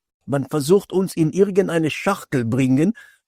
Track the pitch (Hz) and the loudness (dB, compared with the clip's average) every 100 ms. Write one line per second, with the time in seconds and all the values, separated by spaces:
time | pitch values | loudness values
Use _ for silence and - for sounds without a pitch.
0 | _ _ - 139 127 151 139 196 - 180 | _ _ -6 -4 -4 -4 2 2 2 -4
1 | 190 - 156 170 202 190 180 165 156 - | -2 0 0 2 0 0 0 0 -2 -2
2 | - 196 - 139 113 127 131 131 175 - | -4 -4 -4 -4 0 0 2 2 2 -2
3 | - _ | -10 _